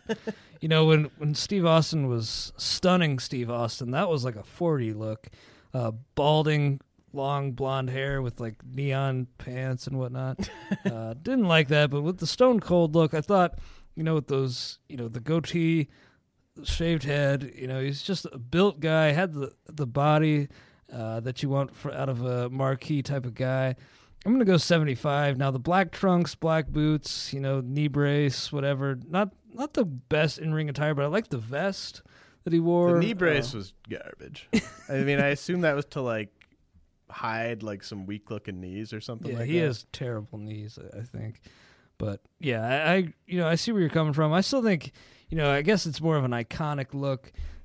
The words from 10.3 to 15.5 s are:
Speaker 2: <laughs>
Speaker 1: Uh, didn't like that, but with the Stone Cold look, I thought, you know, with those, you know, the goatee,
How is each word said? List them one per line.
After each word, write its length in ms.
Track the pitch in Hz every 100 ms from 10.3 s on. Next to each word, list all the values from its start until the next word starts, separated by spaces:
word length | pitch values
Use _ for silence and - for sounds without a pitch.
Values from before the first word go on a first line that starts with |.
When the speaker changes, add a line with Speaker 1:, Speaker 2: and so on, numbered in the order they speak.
| - 196
Speaker 2:
<laughs> 40 | - - - -
Speaker 1:
Uh, 280 | 113 113
didn't 340 | 120 175 262 190
like 200 | 160 139
that, 220 | 151 147
but 120 | 143
with 160 | 151 185
the 80 | 160
Stone 340 | - 254 226
Cold 340 | - 180 165
look, 180 | 165 160
I 60 | 160
thought, 380 | 147 196 175 - - - -
you 80 | -
know, 100 | 160
with 140 | 160 -
those, 500 | 135 131 123 - - -
you 80 | 135
know, 120 | 117
the 100 | 117
goatee, 680 | 123 165 -